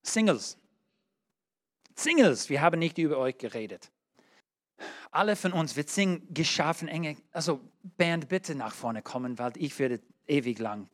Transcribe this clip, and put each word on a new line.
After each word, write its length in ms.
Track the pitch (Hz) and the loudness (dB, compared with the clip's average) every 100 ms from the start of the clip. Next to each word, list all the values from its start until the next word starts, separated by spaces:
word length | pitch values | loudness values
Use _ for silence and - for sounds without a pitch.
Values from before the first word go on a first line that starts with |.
Singles. 560 | - 220 214 127 - - _ _ _ _ _ _ _ _ _ _ _ _ _ | -2 2 4 2 -2 -14 _ _ _ _ _ _ _ _ _ _ _ _ _
Singles, 540 | - 311 330 208 120 - | -4 4 8 6 6 0
wir 120 | 139 | 2
haben 180 | 165 170 | 4 4
nicht 180 | 165 170 | 0 0
über 200 | 160 139 | 0 2
euch 200 | 131 127 | 0 -2
geredet. 540 | 117 120 107 90 - _ _ _ _ _ _ _ _ _ - - - | -8 -8 -8 -12 -18 _ _ _ _ _ _ _ _ _ -16 -16 -4
Alle 240 | 160 208 | 0 2
von 160 | 208 185 | 2 0
uns, 240 | 180 156 | 0 -2
wir 80 | - | -2
sind 500 | 147 - 196 170 - | -2 2 2 0 -4
geschaffen, 540 | 160 160 - 156 170 160 | -2 0 2 0 -2 -6
enge, 300 | 147 160 98 _ | -6 -6 -8 _
also 280 | 170 165 139 - _ | -4 -2 -2 -6 _
Band, 460 | 185 - 170 165 151 | -20 0 2 2 0
bitte 260 | 185 185 | -4 -2
nach 180 | 143 110 | -6 -6
vorne 280 | - 120 110 | -4 -4 -4
kommen, 360 | - 127 127 120 | -6 -6 -6 -4
weil 140 | 123 - | -6 -4
ich 200 | 143 - | -6 -2
werde 200 | 131 120 _ _ - | -2 -2 _ _ 0
ewig 320 | 143 120 110 | 0 2 -4
lang 300 | 110 104 98 | -4 -6 -12